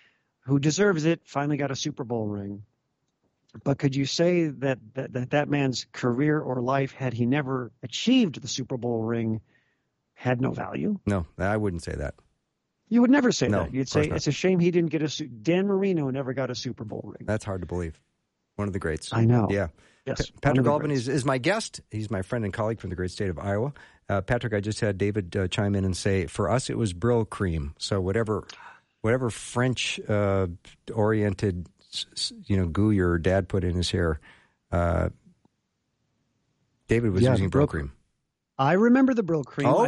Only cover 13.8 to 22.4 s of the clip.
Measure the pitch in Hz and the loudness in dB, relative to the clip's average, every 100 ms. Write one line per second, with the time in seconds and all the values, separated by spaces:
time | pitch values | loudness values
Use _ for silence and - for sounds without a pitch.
13.8 | 135 - 151 160 151 139 185 185 175 175 | -2 0 0 0 -2 0 2 4 4 2
14.8 | 170 160 156 - 147 120 104 175 196 196 | 0 0 -4 -4 -10 -6 0 2 2 0
15.8 | 196 175 139 131 127 131 131 123 131 113 | 2 0 0 -2 -4 -4 -4 -4 -8 -8
16.8 | 107 - 107 - 98 107 - 92 85 87 | -8 -10 -10 -12 -4 -4 -4 -6 -6 -6
17.8 | 82 - _ _ _ _ _ - 104 92 | -6 -10 _ _ _ _ _ -6 -4 -2
18.8 | 82 78 - 113 113 120 98 98 87 - | -4 -4 -4 2 4 4 4 0 -2 -6
19.8 | _ _ - 127 - - 180 131 131 147 | _ _ -8 -6 -6 -4 0 2 2 2
20.8 | 147 139 120 135 127 131 131 208 - - | 0 -2 -2 -2 0 0 0 -2 -4 -12
21.8 | - 107 107 98 95 123 | -12 -10 -6 -6 -4 -4